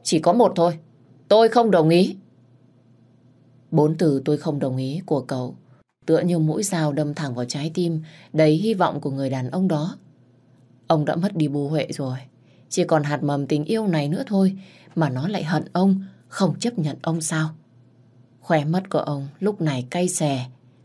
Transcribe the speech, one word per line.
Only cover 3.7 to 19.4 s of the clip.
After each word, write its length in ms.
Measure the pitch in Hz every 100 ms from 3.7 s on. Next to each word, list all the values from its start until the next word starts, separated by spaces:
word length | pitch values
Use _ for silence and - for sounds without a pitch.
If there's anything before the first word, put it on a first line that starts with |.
Bốn 260 | 160 151 160
từ 240 | 175 139 135
"tôi 120 | 151
không 220 | 160 143
đồng 180 | 135 127
ý" 240 | 131 151 -
của 160 | 143
cậu 340 | 123 131 127 127 _ _ _ _ -
tựa 140 | 160
như 200 | 175 165
mũi 240 | 156 156
dao 300 | 202 175 151
đâm 200 | 139 147
thẳng 220 | 147 143 120
vào 100 | 123
trái 260 | 143 156
tim 300 | 160 170 160 160 - -
đầy 200 | - 156 156
hy 180 | 214
vọng 280 | 202 175 -
của 100 | 147
người 180 | 135 135
đàn 220 | 131 127
ông 160 | 185 190
đó. 300 | 151 165 - - _ _ _ _ _ _ _ -
Ông 180 | 160 147
đã 100 | 170
mất 200 | 196 202
đi 120 | 151
Bu 220 | 143 143
Huệ 180 | 156 -
rồi, 280 | - 135 127 - _ _ _ _
chỉ 140 | -
còn 200 | 170 156
hạt 200 | 147 147
mầm 240 | 147 143 135
tình 180 | 147 151
yêu 220 | 220 214
này 220 | 160 143
nữa 140 | 156 -
thôi 300 | 196 190 190 - - - -
mà 140 | 151
nó 180 | 127 165
lại 160 | 208
hận 200 | 156 156 -
ông, 320 | 175 190 190 - - _
không 320 | - 185 143
chấp 200 | 233 240
nhận 180 | 151 -
ông 200 | - 165
sao? 280 | 160 160 156 - _ _ _ _ _ _ _ _
Khóe 240 | - 160 143
mắt 240 | 180 190
của 100 | 160
ông 280 | - 143 139
lúc 220 | -